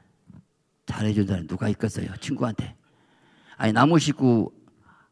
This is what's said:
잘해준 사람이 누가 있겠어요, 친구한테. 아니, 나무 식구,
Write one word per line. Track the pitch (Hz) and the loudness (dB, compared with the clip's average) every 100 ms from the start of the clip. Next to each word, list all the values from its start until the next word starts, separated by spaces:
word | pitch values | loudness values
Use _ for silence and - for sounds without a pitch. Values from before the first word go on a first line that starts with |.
| _ _ - - _ _ _ _ - | _ _ -20 -20 _ _ _ _ -12
잘해준 | - 107 104 98 | -4 -2 0 0
사람이 | 95 80 | -2 -4
누가 | 90 107 | -4 -4
있겠어요, | 101 110 - - 95 | -2 -4 -6 -8 -10
친구한테. | - 135 123 107 - - _ _ _ _ _ _ _ - | -8 -4 -4 -6 -10 -14 _ _ _ _ _ _ _ -4
아니, | 110 | 0
나무 | 110 143 165 | 4 4 4
식구, | 135 - 131 113 - - _ _ _ _ _ | 2 2 4 4 2 -6 _ _ _ _ _